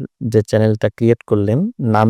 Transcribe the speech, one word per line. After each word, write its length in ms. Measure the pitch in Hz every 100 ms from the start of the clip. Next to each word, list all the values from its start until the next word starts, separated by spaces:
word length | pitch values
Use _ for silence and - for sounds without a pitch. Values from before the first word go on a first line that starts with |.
| 131 _
যে 180 | 113 110
চ্যানেলটা 460 | 107 107 110 107 107
ক্রিয়েট 320 | - 117 117
করলেন, 360 | - 104 101 120 208 - 123
নাম 200 | 107 110